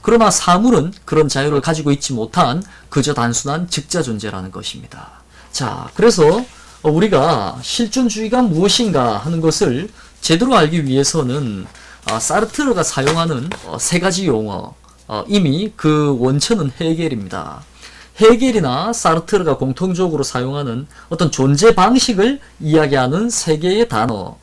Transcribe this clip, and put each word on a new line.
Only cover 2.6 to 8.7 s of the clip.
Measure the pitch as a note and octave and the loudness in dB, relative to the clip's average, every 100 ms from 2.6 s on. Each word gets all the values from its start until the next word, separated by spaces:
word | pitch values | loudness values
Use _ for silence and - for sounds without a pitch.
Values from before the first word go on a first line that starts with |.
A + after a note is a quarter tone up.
| F#3+ - - | -6 -18 -6
그저 | D3 D3 | -2 -2
단순한 | C3+ A#2+ A#2 C#3 D#3 F3 | 0 -2 -2 -4 -6 -4
즉자 | - - F3 | -6 -4 -4
존재라는 | B2+ G#2+ G#2+ F#2+ F#2 | -4 -6 -8 -10 -10
것입니다. | F#2 - - - - - - _ - - | -12 -14 -14 -18 -20 -20 -20 _ -20 -12
자, | - B2 F2 - | -6 -6 -6 -10
그래서, | - A3 G3+ D3+ G3+ B3 - - - | 2 4 6 4 2 -4 -14 -20 -4
어, | D#3 | 0
우리가 | D#3 G#3+ E3+ D3+ C3+ G2 B2 | 2 2 2 2 0 -4 -8
실존주의가 | B2+ - A#3 B3+ B3 G#3 A3 B3 | -10 -4 -4 0 -2 -2 -2 0
무엇인가 | B3 D#3+ G3 | 0 2 2